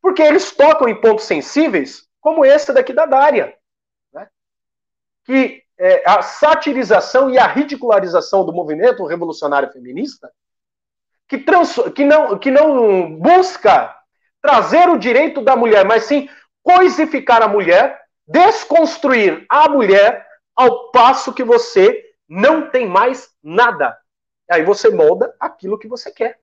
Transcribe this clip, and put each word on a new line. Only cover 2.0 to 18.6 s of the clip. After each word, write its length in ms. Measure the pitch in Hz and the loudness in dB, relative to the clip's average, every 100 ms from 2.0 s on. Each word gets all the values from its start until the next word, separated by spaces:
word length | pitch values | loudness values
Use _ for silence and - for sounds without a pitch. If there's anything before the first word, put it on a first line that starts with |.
| _ _ | _ _
como 240 | 302 320 | -4 2
esse 280 | 269 294 294 | 2 2 2
daqui 200 | 262 262 | -2 0
da 140 | 262 311 | -4 0
Dária, 500 | 262 285 247 139 _ _ _ _ _ _ | 2 2 0 -4 _ _ _ _ _ _
né? 160 | 143 147 _ _ _ _ _ _ _ _ _ | -20 -20 _ _ _ _ _ _ _ _ _
Que 400 | - 262 254 - _ _ | -6 -4 -4 -8 _ _
é 320 | 185 185 - | 0 0 2
a 140 | 180 | 0
satirização 1040 | 180 - 302 311 302 254 208 196 - 254 269 | -2 -2 0 0 -2 -6 0 0 0 -2 0
e 100 | 254 | 2
a 80 | 214 | 0
ridicularização 1000 | 247 285 277 240 208 190 170 156 196 175 | 0 -6 -6 -2 0 0 -4 -2 -2 -2
do 60 | |
movimento 520 | 170 156 151 226 - | -6 -8 -2 -2 -2
revolucionário 680 | 151 170 170 156 151 143 143 | -8 -8 -10 -8 -4 -4 -4
feminista, 600 | 135 123 135 277 - - _ _ _ _ _ _ _ _ _ _ | -10 -18 -12 -12 -14 -20 _ _ _ _ _ _ _ _ _ _
que 120 | 269 | -10
trans-, 520 | - 359 339 - - | 0 0 0 -2 -6
que 100 | - | -2
não, 340 | 285 302 302 202 | 2 2 2 -4
que 120 | 269 | 0
não 680 | 269 311 269 226 190 165 160 | 2 2 2 0 0 -2 -4
busca 800 | 190 359 370 - 214 156 - - _ _ _ _ | 2 2 2 -2 2 2 0 -14 _ _ _ _
trazer 480 | 285 254 190 269 359 | 0 0 2 2 2
o 80 | 311 | 2
direito 440 | 202 240 311 302 | 0 0 0 -2
da 140 | 226 254 | 0 0
mulher, 280 | 233 208 | 2 2
mas 200 | 190 226 | 2 0
sim 240 | 226 294 277 _ _ _ | 0 -4 -4 _ _ _
coisificar 800 | - 359 370 359 311 285 269 233 | 2 4 4 0 -4 -4 0 2
a 60 | 220 | 2
mulher, 500 | 208 170 175 240 - _ _ _ | 0 2 2 2 -4 _ _ _
desconstruir 1160 | 208 370 - | 2 2 2